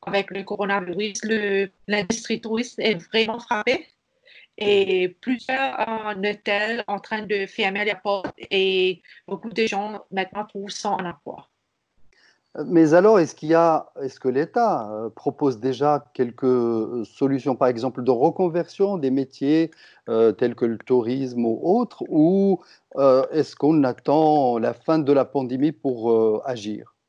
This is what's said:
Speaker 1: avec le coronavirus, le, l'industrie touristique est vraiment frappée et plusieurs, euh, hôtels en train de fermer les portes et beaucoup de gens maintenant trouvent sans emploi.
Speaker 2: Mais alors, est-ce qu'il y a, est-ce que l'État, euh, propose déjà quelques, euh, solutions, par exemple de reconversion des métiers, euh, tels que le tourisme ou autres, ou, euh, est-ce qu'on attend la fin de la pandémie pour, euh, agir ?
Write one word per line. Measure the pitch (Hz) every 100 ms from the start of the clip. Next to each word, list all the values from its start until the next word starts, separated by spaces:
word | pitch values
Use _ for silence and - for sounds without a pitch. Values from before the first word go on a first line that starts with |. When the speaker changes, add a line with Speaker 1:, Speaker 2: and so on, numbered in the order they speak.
| -
Speaker 1:
avec | 196 196
le | 196
coronavirus, | 196 208 196 202 180 175 214 190
le, | 214 220 202 196 196 _ -
l'industrie | 208 190 - - 226
touristique | 226 220 247 - 220
est |
vraiment | 190 165 226 220 220
frappée | - 214 208 262 - _ _ _ _ - - -
et | 208 202 190 185 180 180
plusieurs, | - 254 - 262 269 -
euh, | 226 220 214 202 202
hôtels | 208 - 202 214 233 214
en | 196
train | - 214
de | 214 202 196
fermer | - 202 196
les | 208 208
portes | 208 202 175 - -
et | 196 190 190 185 180 _ - -
beaucoup | 196 220
de | 208 220
gens | 202 208 208 -
maintenant | 190 185 196
trouvent | 208 202 202
sans | - 214 175
emploi. | 180 170 - - - _ _ _ _ _ - _ _ _ _ -
Speaker 2:
Mais | 151 170 160
alors, | 165 202 220
est-ce | 160 -
qu'il | 156
y |
a, | 165 165 156 - -
est-ce | 135 -
que | 131
l'État, | 127 165 - 226 156 107
euh, | 107 113
propose | - - 123 139 117
déjà | 127 123 147 147 135
quelques, | - 120 117
euh, | 131 127 117 113 110 123
solutions, | 107 - 139 135 139
par | 123 131
exemple | 120 127 -
de | 123
reconversion | 120 147 165 185 165 165 - 196 196
des | 139
métiers, | 131 135 - 143 156 160 - - _ -
euh, | 113 113
tels | 107 123 117
que |
le | 120 110
tourisme | - 127 113 131 135 120
ou | 117 113
autres, | 165 214 240 - -
ou, | 156 156 190 196 185 - _ _ -
euh, | 139 131 131
est-ce | 156 143
qu'on | - 143 160
attend | 135 120 - 151 156 151 131 117
la | 117
fin | 120 - 160
de | 139
la | 139
pandémie | 127 143 127 131 151
pour, | 156 139 123 110
euh, | 113 113 107 -
agir ? | 123 104 107 113 _